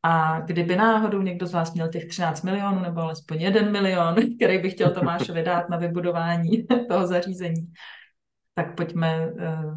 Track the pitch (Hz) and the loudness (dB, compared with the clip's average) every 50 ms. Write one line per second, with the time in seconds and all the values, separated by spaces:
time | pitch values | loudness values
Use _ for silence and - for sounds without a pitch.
0 | - 165 165 160 160 160 160 160 156 165 175 170 175 170 180 180 220 226 220 220 | 4 4 4 4 4 2 0 0 -2 -2 -2 0 0 2 2 4 6 6 6 6
1 | 220 208 196 196 190 185 175 175 185 170 180 170 165 - - 170 165 160 - 175 | 4 2 2 0 0 -2 -2 -4 -6 -2 -2 -2 -2 -2 -2 -4 -4 -2 -4 -6
2 | - - - - 175 160 151 - - 185 190 202 202 202 196 185 180 175 170 165 | -8 -8 -4 -2 -2 -2 -2 -2 -4 -2 -2 -2 0 0 -2 -2 -2 -4 -4 -4
3 | 165 160 160 156 - - 156 156 165 196 196 220 214 208 208 202 196 190 185 180 | -4 -4 -6 -8 -10 -8 -6 -2 0 2 4 4 4 4 2 2 2 2 2 2
4 | 170 170 170 202 - - - - - - 190 185 170 190 185 - - - - 185 | 2 2 4 2 2 2 2 2 2 4 4 2 0 -2 0 2 2 2 2 2
5 | 175 165 170 - - - 175 165 160 175 180 175 175 - 175 165 170 175 170 175 | 0 0 0 -2 -4 -4 -2 -4 0 0 0 0 0 -2 -4 -2 -2 -2 -2 -2
6 | 175 175 170 170 165 170 170 170 170 165 208 240 233 - 247 240 240 - 175 185 | -2 0 0 0 0 0 0 0 2 2 2 0 2 0 0 0 0 0 0 0
7 | 185 180 180 175 175 190 185 180 185 175 165 165 165 - - - - - - - | 0 2 0 0 -2 -2 -6 -6 -6 -4 -4 -4 -6 -8 -14 -20 -20 -20 -20 -20
8 | - _ _ _ _ _ _ _ _ _ _ - 160 - - - 170 165 - 175 | -20 _ _ _ _ _ _ _ _ _ _ -6 -6 -6 -4 -6 -6 -4 -2 0
9 | 165 160 160 160 165 165 - - - 160 160 160 156 156 156 | 0 0 0 0 -2 -4 -6 -6 -6 -6 -4 -4 -6 -6 -8